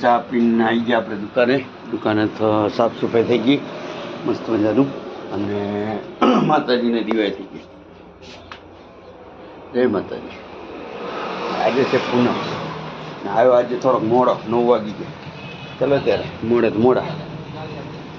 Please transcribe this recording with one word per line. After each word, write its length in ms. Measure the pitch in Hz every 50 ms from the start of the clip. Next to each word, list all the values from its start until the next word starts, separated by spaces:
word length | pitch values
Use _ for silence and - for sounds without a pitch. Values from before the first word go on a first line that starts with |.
ચા 160 | 131 120 120
પીને 460 | 113 113 - 135 117 117 117 113 113 113
આવી 160 | 113 113 117
ગયા 180 | 113 120 120
આપણે 180 | 113 - 113 110
દુકાને. 420 | 98 101 - - 131 120 120 135 135 127 - - - - -
દુકાને 360 | 113 107 - 113 107 107 107
તો 200 | 104 - - 110 110 107 107 104 98
સાફ 220 | - - 117 110 110
સફાઈ 260 | - 120 98 104 117 107
થઈ 140 | 92 123
ગઈ 220 | 113 107 131 143 135 - - - - - - - - - - - - -
મસ્ત 240 | 185 196 - - 123
મજાનું, 380 | 110 101 107 110 104 123 139 139 135 - - - - - - - 104
અને 260 | 98 101 101 101 101 101 101 104 104 104 110 107 101 - - - -
<clears throat> 280 | 120 123 120 - - -
માતાજીને 520 | 151 151 147 127 123 117 117 117 117 113 101
દિવાળી 280 | 107 117 110 104 98
થઈ 180 | 95 - 95 - -
ગઈ. 120 | - - - - - - - - - - - - - - - - - - - - - - - - - - - - - - - - - - - - - - - - - - - 131
જય 160 | 123 127 117
માતાજી. 480 | 101 92 92 - - - - - - - - - - - - - - - - - - - - - - - - - - - - - - -
આજે 220 | - 113 117 135 123
છે 140 | - 135
પૂનમ, 420 | 123 - - 123 123 120 110 90 - - - - - - - - - - - - - - - - -
ને 100 | - 98
આવ્યો 240 | 101 110 123 127 123
આજે 220 | 123 127 117 123
થોડોક 260 | 120 - 131 120 107 107
મોડો, 300 | 110 120 123 127 120 - - 98 107
નવ 140 | 117 120 120
વાગી 240 | 120 120 110 104 107
ગયા. 260 | 98 - - - - - - - - - - - - - - - - -
ચલો, 200 | 131 139 143 135
ત્યારે 240 | - 117 98 92 - - - - -
મોડે 280 | 113 120 120 113 107
તો 80 | 95 107
મોડા. 240 | 117 131 131 101 - - - - - - - - - - - - - - - - - - - - - - -